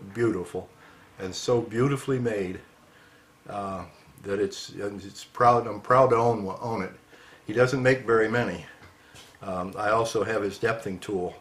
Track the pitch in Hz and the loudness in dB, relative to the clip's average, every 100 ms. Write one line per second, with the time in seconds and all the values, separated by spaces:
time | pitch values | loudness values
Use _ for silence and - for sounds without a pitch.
0 | 98 104 117 92 87 92 - - - - | -12 0 0 0 -4 -8 -10 -18 -20 -20
1 | - - 95 - - 120 113 110 135 139 | -20 -12 -10 -6 0 0 0 0 0 0
2 | - 131 120 104 92 92 - _ _ - | -2 0 0 -2 -4 -6 -14 _ _ -20
3 | - - _ _ - 101 98 95 85 - | -20 -20 _ _ -12 -8 -6 -8 -10 -18
4 | - - 101 98 98 - - - 101 101 | -20 -14 -4 0 0 -2 -12 -8 -8 -8
5 | 95 - - - 120 123 113 104 - 127 | -14 -16 -16 4 6 6 2 -8 4 6
6 | 127 117 120 110 95 95 120 110 92 - | 8 6 4 2 -4 -6 -6 -6 -6 -10
7 | _ - - - - 110 123 135 127 131 | _ -20 -20 -18 -4 2 2 4 2 2
8 | 110 113 110 120 104 87 - - - _ | 4 4 4 2 -2 -4 -12 -20 -20 _
9 | - - - - 98 92 92 95 104 113 | -20 -20 -20 -16 -8 -6 -6 -2 2 2
10 | 113 113 98 110 101 - 113 113 104 92 | 2 0 0 0 -2 -2 -2 -2 -6 -8
11 | - 98 90 - | -4 -4 -4 -8